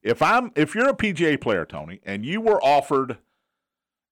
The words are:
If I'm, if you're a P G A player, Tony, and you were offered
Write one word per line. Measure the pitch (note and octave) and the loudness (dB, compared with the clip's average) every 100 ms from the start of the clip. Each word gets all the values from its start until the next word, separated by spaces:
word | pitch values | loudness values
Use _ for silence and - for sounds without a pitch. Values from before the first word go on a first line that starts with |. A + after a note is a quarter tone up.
If | G#2+ A#2 | -4 0
I'm, | E3+ A#3 A#3+ - | 2 2 0 -2
if | D3+ G#3+ | -2 2
you're | C4+ | 0
a | A3+ | 2
P | G#3+ | -2
G | D#3 E3 | 0 0
A | D3 | 0
player, | A#2+ G2 D#2 | 0 -2 -2
Tony, | D#2 D#2 G2 - | -10 -14 -14 -10
and | G2+ A#2+ | -8 -6
you | G3+ | -2
were | A3+ G3+ | 2 2
offered | C3+ C#3+ - C#3 B2+ A#2+ _ _ _ _ _ _ _ _ _ | 4 2 2 0 0 -8 _ _ _ _ _ _ _ _ _